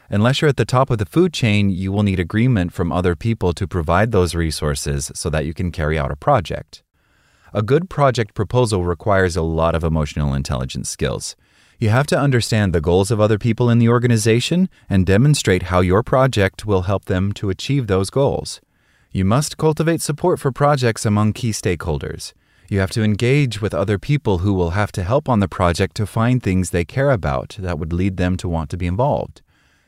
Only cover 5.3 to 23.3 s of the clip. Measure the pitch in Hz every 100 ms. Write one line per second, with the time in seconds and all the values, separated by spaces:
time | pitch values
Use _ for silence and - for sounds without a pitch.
5.3 | 78 73 80 90 - 76 78 69 71 -
6.3 | 131 78 73 - - _ _ _ _ _
7.3 | _ - 104 107 147 185 - 139 123 107
8.3 | - 104 123 120 101 87 85 - 98 92
9.3 | 85 82 80 82 82 82 80 76 - 73
10.3 | 69 71 65 64 65 - - 85 52 -
11.3 | - _ _ _ _ 110 117 147 165 143
12.3 | 127 - 110 101 85 78 90 98 110 107
13.3 | 107 120 104 123 117 117 120 120 113 110
14.3 | 117 - 170 185 - - 98 90 98 143
15.3 | 143 - 92 87 90 92 95 - 135 131
16.3 | 107 95 - 107 98 90 95 - 92 98
17.3 | 104 101 92 - 139 110 95 98 131 139
18.3 | 71 - - _ _ _ _ _ 95 95
19.3 | 120 151 - 156 151 165 170 - 147 185
20.3 | 160 143 - 147 147 123 110 113 104 107
21.3 | - 117 104 104 82 87 71 - - -
22.3 | - _ _ _ 98 95 117 107 101 120